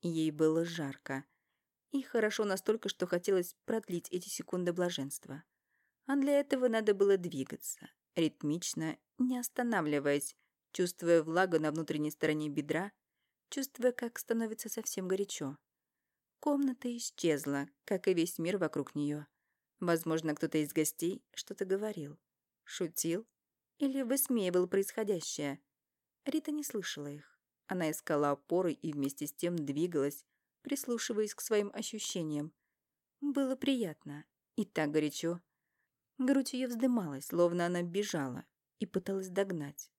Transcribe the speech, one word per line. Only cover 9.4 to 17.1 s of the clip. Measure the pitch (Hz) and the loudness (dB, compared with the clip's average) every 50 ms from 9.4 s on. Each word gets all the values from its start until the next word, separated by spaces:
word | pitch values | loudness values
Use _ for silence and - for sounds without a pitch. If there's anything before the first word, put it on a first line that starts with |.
| 240 - _ - 247 240 233 196 160 151 147 147 139 147 143 147 147 - - _ _ _ _ _ _ _ | -4 -4 _ -2 0 2 2 2 2 2 2 2 4 4 2 2 0 -4 -12 _ _ _ _ _ _ _
чувствуя | _ - 185 175 - _ 175 170 170 165 | _ 0 0 0 0 _ 4 6 6 6
влагу | 156 160 160 175 190 185 170 160 | 6 4 2 2 4 4 4 2
на | 156 151 | 2 2
внутренней | 147 160 160 143 143 147 151 151 | 0 0 -2 -2 -2 0 0 -2
стороне | 147 _ - 156 151 156 151 151 | -2 _ 2 2 2 2 0 -2
бедра, | 143 151 143 147 151 160 185 208 _ _ _ _ _ _ _ _ _ _ _ _ | -2 -4 -2 0 0 -2 -2 -4 _ _ _ _ _ _ _ _ _ _ _ _
чувствуя, | - 285 269 - _ - 240 254 | -6 -6 -6 -6 _ 2 2 2
как | 247 - - 233 233 - | 2 2 -6 -8 _ -8
становится | - - 233 226 226 220 220 226 - 220 | -4 -2 0 0 0 -2 -4 -6 -8 -8
совсем | - - 214 - - - 185 180 | -8 -6 -6 -6 -4 -4 0 0
горячо. | 190 190 202 190 - - 151 135 143 - _ _ _ _ _ _ _ _ _ _ _ _ _ _ _ _ | 0 0 0 -2 -4 -6 -6 -6 -6 -10 _ _ _ _ _ _ _ _ _ _ _ _ _ _ _ _
Комната | - 302 285 277 285 269 254 _ - 247 240 | 0 2 2 4 2 0 0 _ -4 -6 -6
исчезла, | 233 233 - | -4 -8 -10